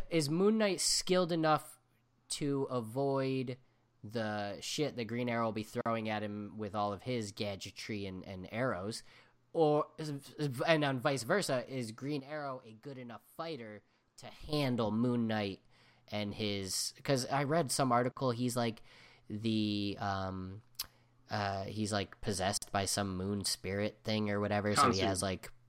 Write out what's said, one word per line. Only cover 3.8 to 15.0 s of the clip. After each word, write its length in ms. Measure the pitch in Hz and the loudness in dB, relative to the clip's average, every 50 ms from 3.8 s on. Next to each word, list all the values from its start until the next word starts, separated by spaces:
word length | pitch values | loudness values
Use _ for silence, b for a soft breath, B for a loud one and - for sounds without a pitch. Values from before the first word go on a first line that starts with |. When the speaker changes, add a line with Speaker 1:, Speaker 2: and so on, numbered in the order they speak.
| _ _ _ - - | _ _ _ -16 -14
Speaker 1:
the 520 | 104 110 117 110 107 107 104 101 101 98 - | -6 -4 -2 -2 -2 -2 -2 -4 -4 -6 -6
shit 340 | - - - - 151 131 - | -8 -6 -2 0 0 0 0
that 100 | 120 117 | -4 -4
Green 220 | 104 117 120 123 | -2 -2 -2 0
Arrow 180 | 120 117 117 117 | 0 2 2 2
will 60 | 113 | 2
be 120 | 101 110 107 | 0 -2 -4
throwing 440 | - - 120 - 117 113 113 110 | -4 -4 -2 0 0 0 0 0
at 160 | 110 107 107 107 | 0 -2 -2 -2
him 300 | 104 104 104 104 101 90 | -4 -4 -6 -6 -8 -8
with 160 | 107 107 98 95 | -6 -6 -4 0
all 200 | 107 104 104 101 | 0 0 0 0
of 100 | 90 - | -2 -4
his 280 | 131 127 120 107 101 | -4 -2 -2 -2 -4
gadgetry 760 | 101 - 107 101 98 90 - 98 - - - - 113 104 98 | -4 -4 -4 -4 -4 -8 -10 -12 -12 -12 -8 -6 -6 -4 -4
and, 180 | 95 92 92 - | -6 -8 -8 -10
and 220 | - 98 92 92 90 | -10 -10 -10 -10 -6
arrows? 520 | - 113 131 127 104 87 95 104 117 - b b b b b b b b _ _ - | -4 -2 0 0 -2 -2 -4 -6 -6 -8 b b b b b b b b _ _ 2
Or, 340 | 165 160 151 147 147 - - - - 156 151 143 139 - - - - 151 143 120 127 165 | 4 6 6 6 4 2 0 -4 -8 -6 -6 -6 -8 -10 -12 -6 -4 -2 -2 0 0 4
and 200 | 165 165 156 147 | 4 6 6 6
on 160 | 139 135 123 | 2 2 2
vice 220 | 113 151 139 127 113 | 2 2 2 2 2
versa, 420 | 120 180 202 170 - 135 123 113 | 2 2 2 2 2 0 0 0
is 240 | - 135 131 120 110 | -2 -4 -4 -4 -4
Green 320 | 110 - 131 143 151 139 131 | -6 -6 -4 -4 -4 -4 -4
Arrow 380 | 135 156 151 143 139 131 123 120 | -6 -8 -6 -6 -6 -8 -8 -10
a 120 | 113 110 107 | -16 -20 -16
good 160 | - 147 135 | -14 -12 -12
enough 240 | 127 123 120 113 104 _ - - | -10 -12 -12 -12 -14 _ -18 -10
fighter 460 | - 165 170 165 123 113 107 107 101 _ _ _ _ _ _ _ - | -8 -6 -6 -6 -6 -8 -10 -12 -14 _ _ _ _ _ _ _ -16
to 80 | - 120 - - - 143 | -16 -16 -14 -12 -6 -2
handle 420 | 151 151 143 131 123 117 113 104 | 0 2 2 2 2 2 2 2
Moon 360 | 107 113 | 2 2